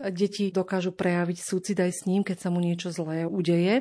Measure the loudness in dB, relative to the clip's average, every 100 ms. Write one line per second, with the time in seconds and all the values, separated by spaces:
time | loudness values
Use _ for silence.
0 | -2 0 -2 0 -2 0 -2 -2 -2 -2
1 | 0 2 0 -2 -4 -4 -2 0 0 0
2 | 0 0 0 -2 -2 0 0 0 -4 -4
3 | -4 -2 -2 0 2 4 4 2